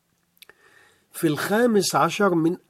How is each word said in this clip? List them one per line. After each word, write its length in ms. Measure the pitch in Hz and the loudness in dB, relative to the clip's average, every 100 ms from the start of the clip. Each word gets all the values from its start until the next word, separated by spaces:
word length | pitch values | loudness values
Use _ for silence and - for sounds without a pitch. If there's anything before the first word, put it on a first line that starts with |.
| _ _ _ _ - _ _ _ _ _ _ | _ _ _ _ -20 _ _ _ _ _ _
في 140 | - - | -4 -4
الخامس 680 | 143 - 208 240 208 165 | -2 -2 0 2 2 0
عشر 400 | 143 160 - 202 | 0 0 0 0
من 220 | 170 160 185 | 2 0 -4